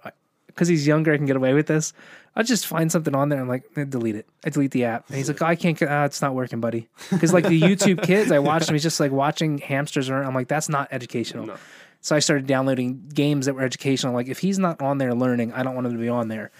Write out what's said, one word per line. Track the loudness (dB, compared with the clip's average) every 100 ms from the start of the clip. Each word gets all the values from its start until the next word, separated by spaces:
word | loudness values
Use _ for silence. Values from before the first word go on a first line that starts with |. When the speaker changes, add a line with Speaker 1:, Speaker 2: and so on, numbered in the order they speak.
Speaker 1:
uh, | -8 -20 _ _ _
'cause | -2 2
he's | 2 4
younger, | 2 2
I | 2
can | 2
get | 0
away | 2
with | 2 2
this. | 0 -2 -10 -20 -20 _
I'll | -4
just | 0 0 -2
find | -2 0
something | 0 0
on | 0 0
there. | 0
I'm | -2
like, | -4 -6 -8
"Eh, |
delete | -4 -2 -2 -4
it." | -10 _
I | -4
delete | 0 0
the | 0
app. | -2 -4 -6
And | -6
he's | -4
like, | -2
Speaker 2:
Yeah. | 0
Speaker 1:
"Oh, |
I | 2
can't | 0 0
get, | 0
uh, | 2
it's | 0 0
not | -2
working, | -2 -4 -4
buddy." | -4 -4 -8 -14 -2
'Cause, | 2 4
like, | 4 6
the | 6
YouTube | 6 4 4 4
Speaker 2:
<laughs> |
Speaker 1:
Kids, | 4 4 4
I | 4
watched | 4 2 2
him. |
He's | 0
just, | 0 0
like, | 0
watching | 2 0 0 -2 -2
hamsters | -2 -4 -2 -2 -2
run. | -2 -2
I'm |
like, | -2 -2
"That's | -2 -2
not | -2 -2
educational." | -8 -6 -6 -6 -8 -10
Speaker 2:
No. | -14 -18 -20 -20 _
Speaker 1:
So | 0
I | 2
started | 2 0 2
downloading | 0 2 0 -2 -6 -6
games | 0 0 2 -2
that |
were | -2
educational. | -4 -2 -2 0 0
Like, | -2 -4
if | -4
he's | -2 0
not | 0 0
on | -2 0
there | 0
learning, | 0 0 0 -2
I | -4
don't | -4
want | -4 -4
him |
to | -4
be | -2
on | -2 -2
there. | -6 -10